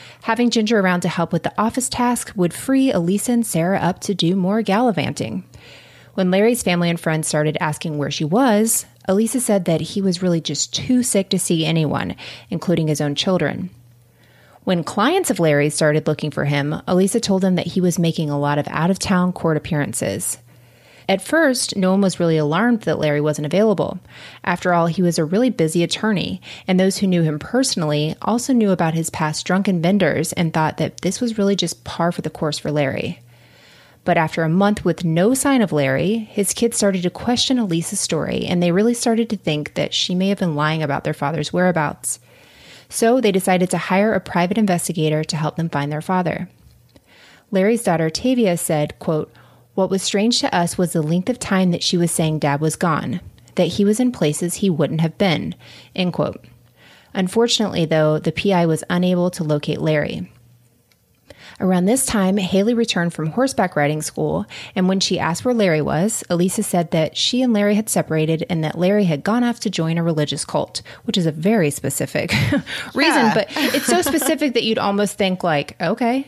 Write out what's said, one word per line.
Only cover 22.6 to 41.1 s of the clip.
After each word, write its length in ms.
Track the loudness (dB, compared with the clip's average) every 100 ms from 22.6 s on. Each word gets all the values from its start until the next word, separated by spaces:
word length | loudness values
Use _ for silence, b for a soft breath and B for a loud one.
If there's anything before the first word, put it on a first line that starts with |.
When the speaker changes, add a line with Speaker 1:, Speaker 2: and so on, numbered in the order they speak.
| 2 2
Speaker 1:
that 160 | 0 0
Larry 220 | 0 2
wasn't 260 | 0 -2 0
available. 520 | 2 2 2 -2 -4 B B B B
After 300 | -4 -2 2
all, 140 | 2 2
he 160 | 2
was 160 | 0 0
a 60 |
really 260 | 0 2 0
busy 320 | 2 0 2
attorney, 580 | 0 -2 -2 0 -2 -8 B B 0
and 140 | 2
those 180 | 2 2
who 80 | 2
knew 160 | 2
him 160 | 2 0
personally 760 | -2 0 0 0 0 0 -2 -4
also 300 | -2 -2 2
knew 180 | 2 4
about 240 | 2 2
his 160 | 0 -4
past 340 | -2 -4 -4
drunken 360 | -2 0 2 2
benders 520 | 2 4 2 2 -2
and 200 | -2 0
thought 260 | 2 0 0
that 240 | -4 -2
this 180 | -4 -2
was 160 | -4 0
really 200 | 0 0
just 280 | -2 -6
par 260 | -12 -2 -2
for 120 | -2
the 80 | -8
course 280 | -4 -4 -4
for 120 | -4
Larry. 500 | -2 -2 -2 -6 -8 b b b b b b b b
But 140 | 0 2
after 240 | 2 0
a 80 | 0
month 340 | 4 2 2
with 200 | -2 -2
no 280 | 0 2 2
sign 300 | 2 2 2
of 100 | 2
Larry, 440 | 2 2 2 0 -2 -4
his 220 | -4 -4
kids 240 | 0 0 2
started 260 | 0 2
to 60 | -2
question 480 | -4 -2 -2 0 0
Elisa's 420 | 0 -2 -2 -6
story, 440 | -4 -2 -2 -4
and 180 | -2 0
they 100 | 2
really 200 | 2 2
started 380 | 0 0 0 0
to 60 | -4
think 380 | -2 -4 -4
that 200 | -4 -4
she 200 | -4 -2
may 140 | 0 0
have 100 | 0
been 160 | -2
lying 280 | 0 0 0
about 220 | -2 -2
their 100 | -4